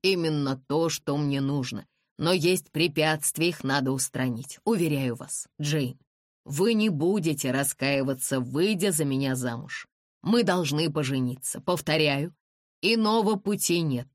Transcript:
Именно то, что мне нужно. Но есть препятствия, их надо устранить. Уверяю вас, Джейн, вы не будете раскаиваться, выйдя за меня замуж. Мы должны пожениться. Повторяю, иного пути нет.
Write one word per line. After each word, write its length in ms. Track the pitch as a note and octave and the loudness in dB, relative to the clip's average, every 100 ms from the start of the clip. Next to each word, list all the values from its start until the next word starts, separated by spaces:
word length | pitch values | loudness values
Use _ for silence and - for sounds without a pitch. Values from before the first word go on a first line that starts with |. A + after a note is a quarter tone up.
Именно 580 | F#3 F#3 E3 D3+ C#3 C3+ C3+ | 2 2 2 0 0 -2 _
то, 200 | D3 E3 | 0 0
что 280 | D3+ - C#3+ | -2 -4 -2
мне 240 | C#3+ C#3 | 0 0
нужно. 460 | C#3 C#3+ B2+ G#2+ - _ _ - | 0 0 -2 -8 -14 _ _ -4
Но 140 | D#3 | 0
есть 380 | F#3 D#3+ F#3 - | 2 2 0 -2
препятствия, 800 | - E3+ - D#3 D#3 - - E3 | -2 0 2 2 2 -2 0 -2
их 160 | E3+ | 0
надо 280 | C3+ C#3 C3 | -2 0 0
устранить. 680 | C3+ - B2+ B2+ A#2 C3 - | -2 -4 -2 -4 -4 -10 -6
Уверяю 520 | - A3 E3 C#3+ C3 A#2 | -2 0 2 0 -2 -4
вас, 300 | - - - _ | -8 -10 -12 _
Джейн, 380 | D3 D#3 B2+ C3 _ _ _ _ | -2 -2 -2 -6 _ _ _ _
вы 300 | - C#3+ G3+ | -10 0 2
не 140 | A3+ G#3+ | 4 2
будете 640 | D3+ E3 G#3 E3 D3+ C3+ | 2 2 2 0 -2 -2
раскаиваться, 920 | C3 C3+ - C3+ C#3 C3 C3 - C3+ | 0 -2 -2 0 0 0 -4 -2 -2
выйдя 520 | B2 C3 F#3+ G3+ G3 | -2 0 0 2 0
за 120 | D#3 | 0
меня 300 | D3 C3+ C#3 | 0 0 0
замуж. 520 | C3 B2 A#2+ - - - _ _ _ | -2 -4 -6 -10 -14 -14 _ _ _
Мы 200 | E3 A#3 | 0 2
должны 500 | A#3 - D#3 D3 E3 | 4 2 2 0 0
пожениться. 680 | D3+ C3 C3+ B2+ B2+ - - | 0 -2 0 -2 -4 -8 -6
Повторяю, 760 | - F3+ - D#3 D3+ C#3 E3 - _ _ _ _ | -2 -2 0 2 2 2 -4 -10 _ _ _ _
иного 560 | F3+ A3+ G#3+ A3+ G#3 G#3 | 0 2 4 4 2 0
пути 440 | G#3 G#3 - F3 | 0 -2 2 2
нет. 280 | E3 B2 B2 | 2 -2 -6